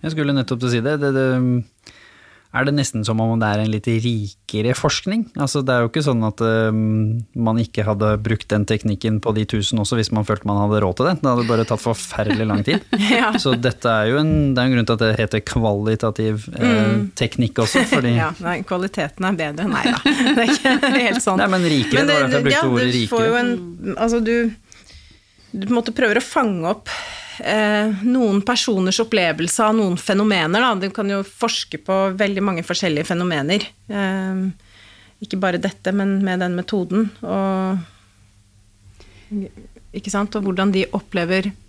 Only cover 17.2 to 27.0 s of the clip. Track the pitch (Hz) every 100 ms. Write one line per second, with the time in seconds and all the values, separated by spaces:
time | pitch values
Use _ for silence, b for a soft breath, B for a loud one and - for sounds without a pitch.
17.2 | 120 - 120 - 110 269 240 247 123 117
18.2 | 160 160 175 175 190 180 190 - 151 -
19.2 | 185 180 156 147 196 - - - 277 302
20.2 | 247 202 233 294 269 262 277 262 233 233
21.2 | 220 190 202 185 175 147 - 139 143 147
22.2 | 135 143 139 277 - - 127 123 110 -
23.2 | 226 240 240 240 175 175 190 - 226 233
24.2 | 220 233 233 214 B B B B B B
25.2 | B B B 208 196 240 233 226 226 226
26.2 | - 330 233 185 165 220 - B